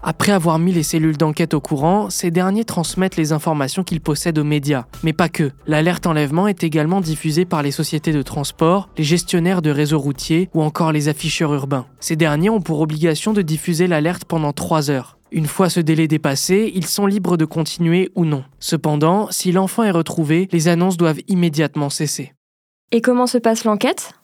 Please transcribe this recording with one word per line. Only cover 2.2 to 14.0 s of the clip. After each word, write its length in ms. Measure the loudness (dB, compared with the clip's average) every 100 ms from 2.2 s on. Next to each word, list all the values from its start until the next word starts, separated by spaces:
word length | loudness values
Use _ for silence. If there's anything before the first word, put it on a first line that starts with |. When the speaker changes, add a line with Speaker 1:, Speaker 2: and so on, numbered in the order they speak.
| 0
Speaker 1:
derniers 340 | 0 0 0
transmettent 520 | -2 -4 -4 -2 -2 0
les 160 | -2
informations 500 | 0 0 -2 -2 -4
qu'ils 180 | -4 -4
possèdent 380 | -2 -2 0 0
aux 60 |
médias. 400 | 0 0 0 -2 -4 -6
Mais 100 | -4
pas 160 | 0 -2
que. 220 | 0 -4 -4 -2
L'alerte 400 | 2 2 0 0
enlèvement 400 | 0 0 0 0
est 160 | 0
également 380 | -2 0 0 0
diffusée 460 | -2 -4 -2 0 0
par 180 | 0
les 80 | -2
sociétés 400 | -4 -4 -2 -2
de 100 | -2
transport, 680 | -2 -6 -8 0 2 2 0 -4
les 60 |
gestionnaires 580 | 0 0 0 0 2 2
de 100 | 0
réseaux 280 | 0 0 0
routiers 520 | -2 -6 0 0 0
ou 80 | 0
encore 300 | -2 0 0
les 160 | 2 0
afficheurs 440 | -2 -4 -2 0
urbains. 340 | -2 -2 -4 -6 _
Ces 160 | -6
derniers 340 | 0 0 2 2
ont 120 | 0
pour 200 | -2 -2
obligation 520 | -2 0 0 0 0
de 100 | 0
diffuser 460 | 0 -4 -2 0 2
l'alerte 360 | 2